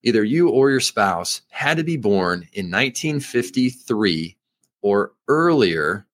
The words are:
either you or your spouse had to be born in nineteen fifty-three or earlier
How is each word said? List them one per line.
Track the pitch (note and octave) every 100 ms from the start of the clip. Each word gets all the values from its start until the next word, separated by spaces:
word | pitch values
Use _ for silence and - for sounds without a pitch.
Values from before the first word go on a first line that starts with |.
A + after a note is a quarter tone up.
either | A#2 A2
you | G#2+ D#3 F3
or | B2+ C3+
your | C3
spouse | - - G2 E2+ F2 - _
had | - D3 D#3+
to |
be | D#3+ D#3+
born | G#2 G2 F2+ F2+ E2
in | G2+ F#2
nineteen | F#2+ C3 A#2 D#3+ D3
fifty-three | C#3 A#2+ B2 C3 B2+ B2 - A2 G#2 D#2+ E2 _ _ _ _ _
or | G2+ C#3+ G3+ _ -
earlier | D3+ E3+ D#3 G2 D#2+ D2+ G2+ -